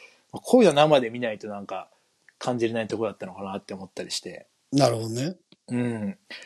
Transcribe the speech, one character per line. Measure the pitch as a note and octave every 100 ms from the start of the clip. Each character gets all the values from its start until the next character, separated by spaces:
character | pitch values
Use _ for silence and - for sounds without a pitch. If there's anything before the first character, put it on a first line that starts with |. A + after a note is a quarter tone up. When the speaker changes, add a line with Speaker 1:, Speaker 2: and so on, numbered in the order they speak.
| - _ _
Speaker 1:
ま | -
あ、 |
こ | - B3+
う |
い |
う | G3+
の |
生 | C#3+ D#3 D3
で | A#2
見 | A#2+
な | A#2+
い | G#2+
と | G#2+
な | G2+
ん | G2
か、 | F#2+ - _ _ _ _ -
感 | - B2
じ | A#2
れ |
な | A2+
い | G#2+
と | G#2+
こ | A2
だ |
っ | F#2+
た | F#2+
の |
か | F#2
な | G2 G2
っ |
て | -
思 | G2+
っ | F#2
た | -
り | -
し | -
て。 | - F2+ - _ -
Speaker 2:
な | C#3 B2+
る | A#2
ほ |
ど | A2+
ね。 | A#2 C#3+ F#3 _ _ -
Speaker 1:
う | A#2+
ん。 | A#2+ A2+ G2+ - - -